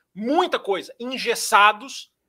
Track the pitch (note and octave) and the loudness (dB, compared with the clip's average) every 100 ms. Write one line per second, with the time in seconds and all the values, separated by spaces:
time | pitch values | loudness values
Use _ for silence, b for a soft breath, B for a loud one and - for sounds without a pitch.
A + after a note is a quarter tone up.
0 | _ F3+ A3+ D#4+ F4+ B3 - F#3 - - | _ -8 0 0 2 -2 -2 -6 -6 -12
1 | B3 B3+ G3+ A3 - G#3+ G#3 G#3 C4 - | -10 -6 -4 -4 2 6 6 2 -8 -16
2 | - _ | -18 _